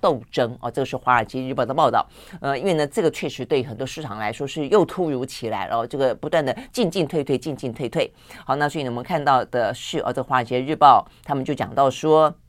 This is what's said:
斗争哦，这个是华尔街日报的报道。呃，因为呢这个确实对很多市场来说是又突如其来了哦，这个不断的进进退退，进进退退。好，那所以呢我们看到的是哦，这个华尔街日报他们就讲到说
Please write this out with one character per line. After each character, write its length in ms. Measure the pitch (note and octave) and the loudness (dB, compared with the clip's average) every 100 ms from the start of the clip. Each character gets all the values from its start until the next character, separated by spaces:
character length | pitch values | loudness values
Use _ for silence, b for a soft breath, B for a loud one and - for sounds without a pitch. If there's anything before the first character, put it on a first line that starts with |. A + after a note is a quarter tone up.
斗 200 | F#3+ C3 - | 0 0 -4
争 200 | - A#2+ B2 | -2 -2 -2
哦， 80 | A#2+ | -8
这 140 | C#3 | -4
个 20 | |
是 120 | C3 B2+ | -4 -4
华 180 | - | 2
尔 100 | A#2+ | 2
街 160 | A2 C3 | 2 -6
日 140 | C3 | -6
报 100 | C#3 | -4
的 80 | A#2+ | -2
报 160 | C#3+ C#3+ | 2 4
道。 160 | A2+ - B B F3 | 4 -2 B B -8
呃， 180 | C#3 C#3 | -4 -2
因 60 | |
为 100 | G3 | 0
呢 100 | D#3+ | 0
这 160 | D3 - | 0 0
个 80 | D#3+ | 0
确 200 | C#3+ D#3 | 0 -8
实 180 | - B2 | -8 -2
对 160 | C#3+ | 0
很 140 | B2+ A2 | -2 -6
多 100 | C3 | -8
市 160 | - | -8
场 160 | C#3+ G#2+ | -10 -6
来 140 | G#2+ | -6
说 120 | A2+ | -6
是 220 | C#3 D3 C#3 | -8 -6 2
又 180 | G#3 | 4
突 240 | E3 - E3 | 4 0 -2
如 160 | C3 | -2
其 240 | C3 - A#2 | -6 -8 -6
来 200 | G#2 F2+ | -4 -2
了 140 | A#2 | -4
哦， 40 | A#2 | -4
这 100 | C3+ | 0
个 160 | C3 | 0
不 160 | A2 D#3 | 0 -2
断 160 | E3 | 0
的 80 | C3+ D#3 B | 0 -4 B
进 180 | - F3 | -2 -2
进 160 | F#3+ C#3+ | 0 -2
退 160 | E3 | -2
退， 160 | C#3 C3 | 0 -2
进 160 | D#3+ | -2
进 180 | C3 C3 | -8 -8
退 160 | A2+ B2 | -6 -4
退。 240 | D#3+ - B B B | -2 -4 B B B
好， 120 | - C#3 | -4 0
那 120 | D3 | 0
所 120 | D#3 | -2
以 20 | |
呢 80 | C3 | -4
我 40 | A#2+ | -6
们 80 | |
看 200 | B2+ E3 | -4 -2
到 200 | C#3+ C3 | 4 4
的 280 | A2 B2 G#2+ | 2 0 0
是 280 | A#2 - D#3+ | -2 -6 -4
哦， 60 | - | -2
这 80 | |
个 100 | B2+ | -4
华 140 | B2 B2+ | 0 0
尔 60 | |
街 160 | A2+ B2 | 0 -2
日 140 | C3 | -2
报 320 | D#3+ D3 A2+ - b | 6 8 8 4 b
他 140 | - C#3 | -6 -6
们 80 | |
就 100 | C3 | -4
讲 180 | C#3 - | -4 -4
到 160 | C3 C#3 | 2 2
说 460 | - D#3+ D#3 D#3 D#3+ | 2 4 6 4 0